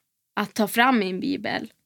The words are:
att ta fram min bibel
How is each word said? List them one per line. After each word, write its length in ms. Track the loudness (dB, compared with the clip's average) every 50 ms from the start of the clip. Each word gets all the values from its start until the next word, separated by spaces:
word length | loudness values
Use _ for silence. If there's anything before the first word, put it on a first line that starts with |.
| _ _ _ _ _ _ _
att 200 | -6 -6 -4 -2
ta 140 | -2 -2 0
fram 300 | 2 2 4 4 4 4
min 220 | 2 0 -2 -4
bibel 520 | -4 -4 -4 -4 -4 -4 -4 -4 -6 -8 -14 _ _